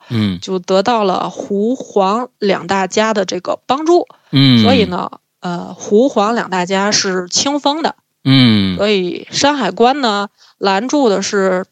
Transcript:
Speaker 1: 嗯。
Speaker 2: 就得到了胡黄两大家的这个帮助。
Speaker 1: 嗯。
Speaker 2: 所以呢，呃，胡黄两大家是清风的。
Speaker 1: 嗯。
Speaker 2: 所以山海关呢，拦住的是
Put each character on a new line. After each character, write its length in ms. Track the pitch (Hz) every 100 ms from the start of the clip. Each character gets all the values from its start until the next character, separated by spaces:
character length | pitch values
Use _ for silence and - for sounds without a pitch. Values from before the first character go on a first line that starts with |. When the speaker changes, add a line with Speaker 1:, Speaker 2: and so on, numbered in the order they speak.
| -
Speaker 1:
嗯。 300 | 113 104 90
Speaker 2:
就 160 | 196 190
得 220 | 180 190
到 220 | 202 226
了 260 | 202 175 -
胡 460 | - - 202 220 262
黄 540 | - 208 190 220 247 _
两 280 | 202 185 170
大 200 | 196 185
家 260 | 214 220
的 100 | 208
这 160 | 185 185
个 200 | 190 - -
帮 200 | 269 320
助。 220 | 349 - _ _
Speaker 1:
嗯。 320 | 139 135 120
Speaker 2:
所 100 | 107
以 120 | 240 196
呢， 240 | - - - _ _
呃， 320 | 180 175 185
胡 360 | 185 - 208 269
黄 260 | 226 208 233
两 140 | 175
大 160 | 185 175
家 260 | 190 202
是 360 | 208 196 185 180
清 300 | - 277 285
风 220 | 277 311
的。 140 | 294 - _ _
Speaker 1:
嗯。 520 | 135 131 123 107 95 90
Speaker 2:
所 120 | 208
以 380 | 202 180 - -
山 240 | - 277 285
海 160 | 190
关 300 | 180 240 285
呢， 260 | 240 202 202 _ _ -
拦 300 | 196 190 254
住 200 | 302 247
的 140 | 190
是 440 | 196 208 190 185 190